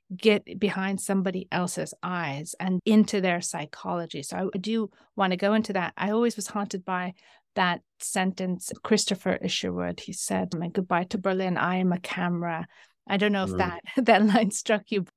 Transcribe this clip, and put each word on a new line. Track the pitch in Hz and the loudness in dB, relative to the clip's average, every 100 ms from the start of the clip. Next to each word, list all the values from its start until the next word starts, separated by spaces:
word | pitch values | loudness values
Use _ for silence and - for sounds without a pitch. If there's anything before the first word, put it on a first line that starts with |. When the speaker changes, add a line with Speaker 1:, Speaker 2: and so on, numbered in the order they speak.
| - 185 | -14 0
Speaker 1:
get | 220 208 - 185 | 4 4 0 -2
behind | 202 190 190 196 | -2 0 -2 -2
somebody | - 196 190 185 180 | -2 0 0 -4 -4
else's | 170 180 - 156 - | -2 -2 -4 -8 -8
eyes | 180 180 160 139 160 - | -6 -4 -4 -6 -8 -6
and | 190 180 | -2 0
into | - 214 208 208 | 6 6 6 2
their | 185 175 | 2 0
psychology. | - 165 151 - 190 175 165 156 | -2 -6 -8 -10 -6 -4 -4 -8
So | 143 180 190 | -8 -6 -4
I | 196 | -4
do | 196 226 208 _ _ - | -2 0 -2 _ _ 0
wanna | 190 185 | 0 2
go | 202 | 4
into | 220 220 | 4 2
that. | 190 170 - | -2 -2 -2
I | 190 | 0
always | 220 240 214 | 2 2 0
was | - | -4
haunted | 208 202 196 | -4 -4 -6
by | 185 185 180 185 _ _ _ | -4 -4 -4 -10 _ _ _
that | - 180 175 - - | 0 2 0 -6 -12
sentence, | - 196 185 185 185 180 - - | -4 0 0 0 -2 -4 -6 -8
"Christopher | - 220 - 196 185 185 | 2 4 4 -2 0 0
Isherwood," | 185 - 180 - 175 175 | -2 -2 -2 -2 -4 -4
he | - | -8
said, | - - 190 180 | -8 -2 -2 -2
"My | 165 170 | -4 -4
Goodbye | 196 180 175 | -2 0 0
to | 180 208 | 0 -2
Berlin, | 190 185 185 180 | 0 0 0 0
I | 170 185 | 2 2
am | 185 | 0
a | 180 | 0
camera." | - - 180 175 170 165 180 - - _ - | -4 -4 -2 -2 -2 -6 -8 -16 -20 _ -4
I | 196 | 0
don't | 208 | 2
know | 196 | 2
if | 190 | 0
Speaker 2:
Mm. | 185 | 0
Speaker 1:
that, | 180 170 | -2 -4
<laughs> | - - 233 | -6 2 6
that | 202 214 | 6 8
line | 214 208 | 6 4
struck | - - 208 - | 0 0 -2 0
you. | 202 175 | -4 -4